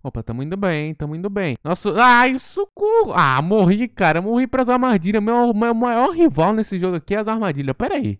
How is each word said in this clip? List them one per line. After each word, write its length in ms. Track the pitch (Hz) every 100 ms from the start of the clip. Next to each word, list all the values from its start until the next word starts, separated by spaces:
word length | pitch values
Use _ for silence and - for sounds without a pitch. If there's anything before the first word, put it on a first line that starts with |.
Opa, 200 | 135 117
tamo 200 | 113 117
indo 140 | 143 190
bem, 380 | 196 156 151
tamo 200 | 156 147
indo 140 | 160 196
bem. 300 | 202 175 120
Nossa, 320 | 143 180 208 190
ai, 400 | 247 240 254 262
socorro! 760 | - - 403 - 415 453 403
Ah, 280 | 180 147 131
morri, 440 | 160 214 180 202 240
cara. 360 | - 175 160
Morri 240 | 196 240 254
pras 240 | 262 240
armadilhas. 520 | 247 254 202 170 214
Meu, 300 | 208 240 240
meu 220 | 208 233
maior 360 | 226 247 233 262
rival 420 | 339 330 139 170
nesse 240 | 220 214 185
jogo 180 | 180 175
aqui 180 | -
é 40 | 202
as 100 | 214
armadilhas. 480 | 226 202 139 135 131
Pera 200 | 254 349
aí. 220 | 107